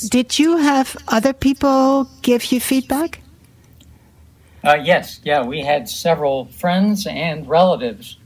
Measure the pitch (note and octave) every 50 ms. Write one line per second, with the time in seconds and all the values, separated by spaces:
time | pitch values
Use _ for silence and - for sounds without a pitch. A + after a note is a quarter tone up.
0 | - G#3 - B3 B3 B3 - - D4 D#4+ E4+ E4+ C#4+ D4 C#4 C4+ C4+ - - -
1 | - - - A3 G#3 C4+ C4 - - C4+ C#4 - - C#4 C4+ C4+ C4 C4+ C4+ C#4
2 | C4 C4 - - - B3 A#3+ A#3+ - - B3+ B3 - - C4+ C4 B3+ - C4 C#4
3 | E4 E4 - - - - - - _ _ _ _ _ _ - - - - - _
4 | _ _ _ _ - - _ _ _ _ _ - - D3 D3 C3+ C3 D#3+ F3 D3
5 | - - - - - D3 D3 C#3+ B2 A#2+ C#3+ D#3 C3+ C#3+ D3 D3 A#2 G#2+ - -
6 | - E3+ E3 D3 D3+ C#3 C3+ C3+ B2 - - - - F3 F3 F#3+ G3 G#3 G#3 F#3+
7 | - - - C3+ D#3+ E3+ D3+ D3+ D3 C3 D3+ E3+ F#3 F#3 E3+ A#2+ B2+ A#2+ G#2+ G2
8 | - - - - _